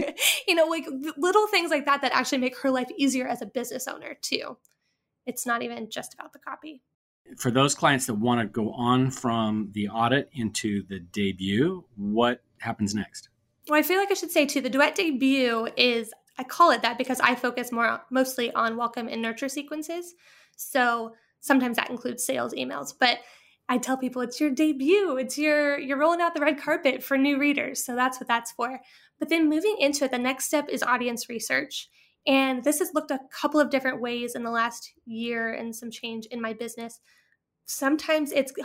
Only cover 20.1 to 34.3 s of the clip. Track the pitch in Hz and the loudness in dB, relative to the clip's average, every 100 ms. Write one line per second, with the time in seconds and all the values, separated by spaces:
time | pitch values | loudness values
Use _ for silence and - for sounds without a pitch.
20.1 | - _ - _ - - 269 247 233 226 | -16 _ -20 _ -16 -4 0 2 0 -4
21.1 | - _ _ - 269 247 233 - 247 247 | -14 _ _ 2 2 2 0 -4 -4 -6
22.1 | 240 - 254 240 269 254 202 - - 247 | -4 -4 -2 -4 -4 -6 -8 -10 0 0
23.1 | 247 - - _ _ - 247 247 262 254 | 0 -6 -20 _ _ -2 -2 0 -2 -4
24.1 | 247 247 - 302 254 311 269 269 403 370 | -4 -6 -2 0 2 2 2 4 4 4
25.1 | 262 262 285 302 294 285 285 269 277 311 | -2 -4 -2 2 4 2 0 -2 2 2
26.1 | 339 339 330 294 285 - 330 269 - - | 4 0 2 0 0 0 0 2 0 0
27.1 | 269 277 277 285 285 - - - 247 254 | 2 4 4 2 2 -2 -6 -4 0 -2
28.1 | - 233 233 233 - 240 254 - - _ | -2 -2 -2 -2 -4 -4 -6 -16 -20 _
29.1 | - 294 330 311 311 415 - 277 285 262 | -8 0 4 4 4 2 2 2 2 0
30.1 | 247 254 262 - 302 294 247 - 247 240 | 0 0 -2 0 0 0 -2 0 0 0
31.1 | 233 - 226 - 262 285 - - _ _ | -4 -6 -8 -2 -2 -2 -8 -12 _ _
32.1 | _ - 269 269 254 254 294 339 302 302 | _ 2 4 2 0 0 0 0 -2 -2
33.1 | 269 - - 285 302 269 262 262 254 240 | -6 -8 -4 0 2 2 0 -2 -4 -4
34.1 | 240 240 | -4 -6